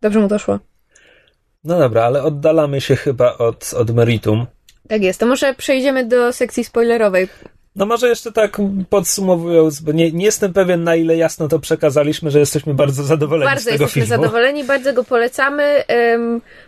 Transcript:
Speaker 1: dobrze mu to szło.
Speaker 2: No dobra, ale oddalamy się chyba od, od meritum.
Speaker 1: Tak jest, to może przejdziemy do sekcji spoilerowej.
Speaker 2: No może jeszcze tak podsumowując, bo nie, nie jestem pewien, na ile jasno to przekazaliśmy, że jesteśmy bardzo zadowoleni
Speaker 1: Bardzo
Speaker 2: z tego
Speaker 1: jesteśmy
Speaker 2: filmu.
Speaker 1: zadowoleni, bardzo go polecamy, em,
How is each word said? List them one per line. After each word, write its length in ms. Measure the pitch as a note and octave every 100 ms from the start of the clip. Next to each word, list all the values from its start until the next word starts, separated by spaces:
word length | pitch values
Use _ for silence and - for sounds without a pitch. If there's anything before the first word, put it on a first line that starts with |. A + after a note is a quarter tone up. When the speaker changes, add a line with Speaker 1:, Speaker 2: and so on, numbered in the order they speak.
Speaker 1:
dobrze 160 | G#3+ G#3+
mu 80 | G3
to 100 | G#3
szło. 200 | - G3+ - _ _ _ _ _ _ _ _ _
Speaker 2:
No 140 | D3+ F3
dobra, 260 | C3+ A2
ale 180 | A#2 C#3
oddalamy 580 | D3 C#3+ D#3 D#3+ D3 C#3
się 160 | - C3
chyba 400 | - A#2+ B2 -
od, 360 | A#2 A2+ -
od 160 | - A2+
meritum. 560 | A#2 A#2 A2+ G#2+ G#2+ B2+ _ _ _ -
Speaker 1:
Tak 140 | A3
jest, 180 | F#3+ F#3
to 60 | A#3
może 280 | C4+ C#4
przejdziemy 500 | C4 - C4+ C4+ C4 A#3
do 260 | B3 A#3+
sekcji 320 | B3 B3 -
spoilerowej. 640 | A#3 A#3 A#3 A#3 G#3 F#3 F#3 - - _ _ F#3
Speaker 2:
No 100 | G3+
może 220 | A#3 A#3+
jeszcze 240 | A#3 A#3
tak 240 | A3 G#3 G#3 G3+ G3 F#3
podsumowując, 920 | G3+ F3+ - F#3+ F3 E3+ E3 D#3+ D3
bo 120 | D#3+
nie, 200 | D#3 E3
nie 120 | E3
jestem 280 | G3+ G#3+ G3+
pewien, 320 | F#3 F3+ F3
na 120 | E3+ E3
ile 200 | E3 E3
jasno 320 | D#3+ - D3+
to 100 | D#3
przekazaliśmy, 720 | - D#3+ D#3 C3+ D3 D3+ D#3
że 80 | D3
jesteśmy 360 | D3 D3+ D3+
bardzo 280 | C#3+ D3 C#3
zadowoleni 420 | C#3+ D#3+ D3 D#3+ C4+
Speaker 1:
Bardzo 120 | C#4
Speaker 2:
z 20 | A#3
tego 120 | G#3+
Speaker 1:
jesteśmy 220 | - - A3
Speaker 2:
filmu. 160 | A#3
Speaker 1:
zadowoleni, 420 | - A3+ B3+ D4
bardzo 280 | B3+ C#4 C4
go 120 | B3
polecamy, 580 | B3 B3 A#3+ - C4+ C#4+ D4 C#4+ -
em, 540 | A#3 A#3 A#3 A#3 A#3 - -